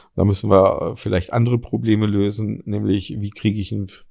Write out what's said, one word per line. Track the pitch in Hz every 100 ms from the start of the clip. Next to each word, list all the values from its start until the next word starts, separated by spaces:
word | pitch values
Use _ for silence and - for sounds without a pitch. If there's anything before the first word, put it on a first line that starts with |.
| _ -
Da |
müssen | 101 98 104
wir, | 95 98 -
äh, | - 117
vielleicht | 107 95 -
andere | 117 120 120
Probleme | - 117 117 107 104
lösen, | 101 101 104 107 - -
nämlich | 104 104 98 - 110
wie | 101
kriege | - 110 107
ich | 95
einen | 104 95 - -